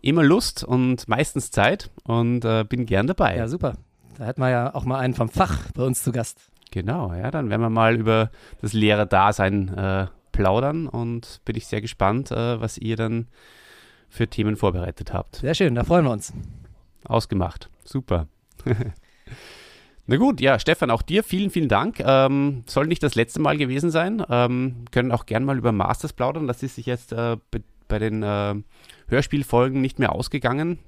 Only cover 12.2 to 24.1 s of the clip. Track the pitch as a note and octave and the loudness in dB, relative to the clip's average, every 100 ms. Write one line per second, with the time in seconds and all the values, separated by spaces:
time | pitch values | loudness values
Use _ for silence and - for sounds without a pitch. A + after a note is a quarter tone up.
12.2 | C#3 A2+ A#2 A#2 A2 - G#2+ A2 A2+ A#2 | -4 -4 -2 -2 -6 -6 -6 -4 -2 -4
13.2 | A#2 _ - - - - - _ _ - | -6 _ -20 -20 -20 -20 -20 _ _ -4
14.2 | A#2 - G#2+ G#2+ G2+ F#2 F2 - - F#2+ | -4 0 -2 2 0 0 -6 -8 -8 -8
15.2 | - - B2 E3 F#3 A#2+ A#2+ E3+ D3 A2 | -8 -6 -4 0 2 2 2 4 4 0
16.2 | - - - - - - _ _ - A2+ | -6 -12 -14 -16 -20 -20 _ _ -2 -2
17.2 | - G2 F2+ - - - - C3+ B2+ F2 | 0 -2 -2 -6 -18 -20 -8 -8 -2 -2
18.2 | D#2 _ _ _ - G#2+ - - _ _ | -2 _ _ _ -4 -2 -4 -10 _ _
19.2 | - - - - - - _ - - C3 | -20 -20 -20 -20 -20 -20 _ -20 -2 2
20.2 | C4 F#3 C3 B2+ - E3 C#3 A2+ - F3+ | 4 4 4 4 2 0 2 0 2 0
21.2 | - F3+ G3+ - D3+ G#2 E3 - - C3+ | 0 -2 0 0 2 2 0 -2 4 6
22.2 | C3+ C#3 C#3+ C3+ A#2 - D3+ E3 D3 A2+ | 6 4 0 -2 -4 -2 0 0 0 0
23.2 | A#2 - D3 D3+ C#3 C3 E3+ D#3+ F3 | 0 0 0 2 0 0 0 0 0